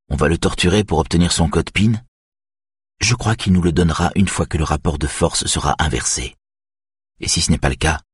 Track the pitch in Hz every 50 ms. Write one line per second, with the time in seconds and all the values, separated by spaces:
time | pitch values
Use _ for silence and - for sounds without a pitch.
0 | _ _ 71 67 73 73 82 82 - 95 - - - 87 92 104 101 - 82 76
1 | 78 - - 85 87 87 - - 85 76 - 85 78 - - - 101 117 113 113
2 | - _ _ _ _ _ _ _ _ _ _ _ _ _ _ _ _ _ _ _
3 | - - 117 - - 110 113 - - 98 92 90 85 87 80 87 87 82 76 -
4 | 87 - - - 101 87 - - 85 - - 78 76 - 78 78 - - 71 71
5 | 73 73 - - 87 82 - - - - - - - 73 - - 78 76 64 60
6 | - - - - 64 - - _ _ _ _ _ _ _ _ _ _ _ _ _
7 | _ _ _ _ - - - 85 - - 78 - - 71 65 - - 80 78 -
8 | - _